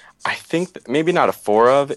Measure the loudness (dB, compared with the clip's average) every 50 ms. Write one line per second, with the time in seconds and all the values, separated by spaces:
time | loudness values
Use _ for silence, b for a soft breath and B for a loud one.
0 | B B B B -10 -10 -10 -10 -8 -6 -4 -4 -4 -6 -12 -18 -10 -4 -2 -2
1 | 0 0 0 0 0 0 -2 -4 -4 0 2 4 4 4 4 2 0 -2 -6